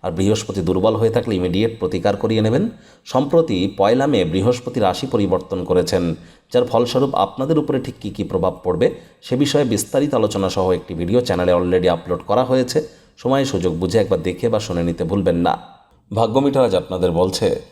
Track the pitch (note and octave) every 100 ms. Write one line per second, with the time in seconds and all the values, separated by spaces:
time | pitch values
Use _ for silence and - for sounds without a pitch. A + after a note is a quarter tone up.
0 | F#2 E2+ G2 G#2+ - G3 E3+ F#2+ G#2 G#2+
1 | - B2 A#2 G2 F2+ F2+ A2+ A2+ F#2 F#2+
2 | G2+ G#2 A2 A2 G#2+ B2 A3+ - - -
3 | - B2+ D3 E3 D#3+ F#2+ F2+ - G2+ B2
4 | C#3+ B2+ F2 F2+ G2+ A#2+ - B2 G2 F2+
5 | C3 A#2+ G2+ F2+ - F#2+ F2 F#2 E2+ F2+
6 | E2+ D#2+ - - _ B2 A#2+ A#2 A#2+ C3
7 | C3+ - G2 - C#3 D#3+ D3+ - - -
8 | G#2 - F2+ F#2+ F2+ - F#2 F2 - -
9 | - _ - B2+ C#3 - - G#2 - C#3
10 | C#3+ C3 A2 G#2 F#2+ F#2+ F#2 F2+ - E2+
11 | E2+ A#2 B2 F2+ F2 F2 F2+ F2+ F2+ E2+
12 | - F2 - G#2 B2+ C3 B2 D#3 D#3 -
13 | _ _ B2 C3+ C3+ F#2+ F2 E2 F2+ F2
14 | - F#2 E2+ F2 A#2 F2+ - F2 E2+ E2
15 | E2 G2+ F#2 E2+ F2 - - - _ _
16 | _ G2+ A2 B2 C#3 C3+ A#2+ F#2 F2 F#2
17 | F2 E2 F#2 - G2+ E2 -